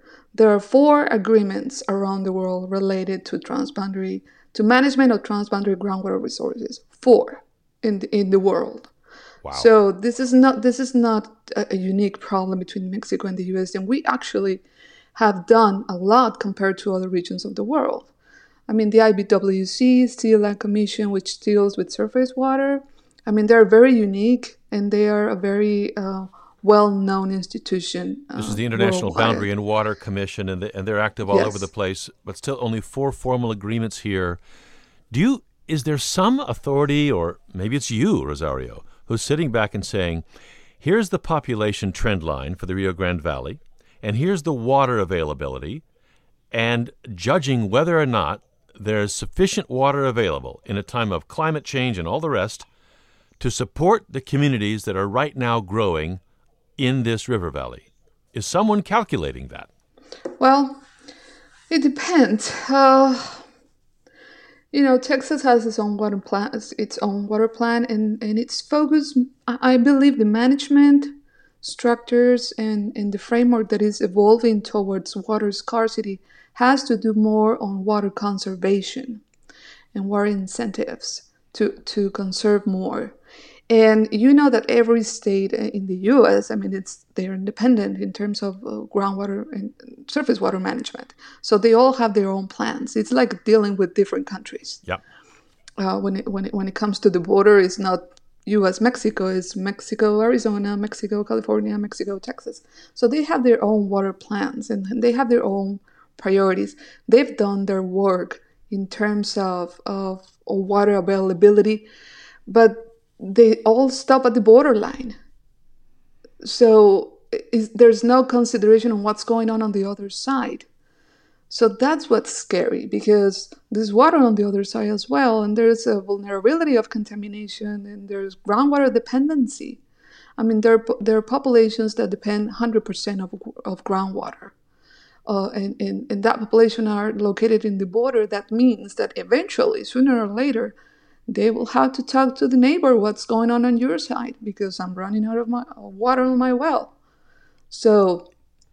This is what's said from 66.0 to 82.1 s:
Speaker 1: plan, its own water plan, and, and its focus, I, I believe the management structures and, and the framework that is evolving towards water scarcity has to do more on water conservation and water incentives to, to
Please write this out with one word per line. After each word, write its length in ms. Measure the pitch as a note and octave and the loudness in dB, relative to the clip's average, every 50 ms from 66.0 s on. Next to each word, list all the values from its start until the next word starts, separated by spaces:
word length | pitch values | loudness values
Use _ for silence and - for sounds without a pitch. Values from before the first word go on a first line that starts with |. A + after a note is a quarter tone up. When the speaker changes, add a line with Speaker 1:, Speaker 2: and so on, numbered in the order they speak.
| G#3+ G#3 G3+ G3 | -2 -4 -4 -4
Speaker 1:
plan, 320 | - - G#3 G3 G3+ - - A3+ - - - | -6 -4 -4 -4 -4 -4 -8 -10 -12 -10 -8
its 220 | - G#3+ G#3 - - | -8 -8 -8 -6 -6
own 300 | - G#3 G3 G3+ G3+ G3+ | -4 -4 -4 -4 -4 -2
water 200 | G#3+ G#3+ A3+ A3 | 0 0 0 0
plan, 380 | A3+ - A#3 A#3 A#3 A#3 A#3 | 0 -2 -2 0 0 0 -2
and, 360 | - A3+ G#3+ G#3+ G#3+ G#3+ G#3+ | -2 -2 -2 -2 -2 -4 -4
and 160 | A3+ G#3+ G#3+ A3 | -4 -4 -2 -4
its 220 | A#3+ - - - | -4 -4 -8 -12
focus, 560 | - - D4+ D4+ D4+ C4+ D#4 D4+ C#4+ - - B3+ B3 - _ _ - - | -6 -2 0 0 2 2 2 0 0 0 0 0 0 -2 _ _ -8 -8
I, 80 | A#3+ - | -6 0
I 140 | - B3+ B3+ B3 | 2 4 4 4
believe 400 | A#3 C#4+ C#4+ C4+ C#4 C#4+ B3+ - | 6 4 4 6 4 4 4 4
the 80 | A3 | 2
management 800 | G#3 G#3 A3+ A#3+ B3+ C#4+ C#4 - - C#4+ C#4+ C#4+ C#4+ C#4+ C#4+ C#4+ - - - _ _ _ _ _ _ _ _ | 2 2 2 2 2 2 2 0 4 6 6 8 8 6 6 4 0 -12 -16 _ _ _ _ _ _ _ _
structures 880 | - - - - - A#3+ A#3+ A#3+ - - B3 A#3+ B3 B3 B3 A#3 A#3+ - - - | -16 -16 -10 -2 0 0 0 0 -2 0 2 4 6 4 4 2 0 -6 -8 -6
and, 360 | A3 A3 G#3+ G#3 G3+ G#3 - | -4 -4 -4 -4 -4 -6 -6
and 160 | A3 G#3 G3+ | -6 -6 -6
the 80 | G3 G3+ | -6 -6
framework 520 | - - A#3 A#3 B3 B3 A#3+ A3+ A3 - | -4 -2 0 2 4 4 2 2 0 -2
that 100 | G#3+ G3+ | -2 0
is 220 | G#3 G#3 G#3 - | 0 0 -2 -2
evolving 580 | - F#3+ F3+ G#3 G3+ G#3 A3 A#3 A#3+ A#3 A3 G#3 | -4 -2 2 4 6 6 6 6 4 2 2 0
towards 560 | G#3 - - G#3 G3 G3 G3 F#3+ F3+ - - | -2 -4 -4 -4 -4 -2 -6 -6 -8 -10 -12
water 360 | G3+ F#3+ - G#3+ G#3+ G#3+ G3+ | -10 -6 -4 -4 -2 -2 -4
scarcity 680 | G3 - - - A#3 A3+ A3+ A3 - A3+ G#3+ G3+ F#3+ - _ _ _ _ _ _ - | -6 -6 -10 -4 -2 -2 -2 -2 -2 -6 -8 -8 -10 -12 _ _ _ _ _ _ -4
has 280 | - B3 B3+ C#4 C4+ C#4 | 0 2 2 2 2 0
to 140 | - A#3 G3 | -2 -2 -2
do 160 | - A3 G#3+ | 0 0 0
more 420 | G#3+ G#3+ G#3+ G#3+ G#3+ G#3+ A3 A3+ - | 2 2 2 4 2 2 2 0 -2
on 240 | - G3 G3 F#3+ F#3+ | -4 -8 -6 -6 -2
water 240 | G#3 G#3+ G#3 G3+ G3 | -2 -2 -2 -2 -4
conservation 1120 | G3+ - G#3 G3+ G3 F#3+ - G3 F#3+ F3+ F#3 F#3+ G3+ G3 F#3+ - - C4 - B3+ A3 G#3+ _ _ _ _ _ _ - _ - - - - _ _ - | -6 -4 -6 -6 -6 -6 -8 -10 -8 -4 -2 -2 -2 -2 -2 -6 -12 -12 -12 -12 -14 -16 _ _ _ _ _ _ -20 _ -20 -20 -20 -20 _ _ -10
and 100 | G#3 F#3+ G3 | -8 -6 -2
water 160 | G#3 G3+ G3+ | -2 0 0
incentives 960 | G#3 G#3 G3 F#3+ F#3+ - - A#3 G#3 F#3+ - - - - - - - - - - _ _ _ _ _ - | 0 -2 -4 -6 -8 -8 -8 -8 -6 -6 -6 -8 -8 -8 -12 -12 -12 -12 -12 -16 _ _ _ _ _ -4
to, 160 | - G#3+ - - - - | -2 -2 -2 -2 -6 -12
to 240 | - - G#3+ G3+ G3 | -8 -4 -2 -2 -2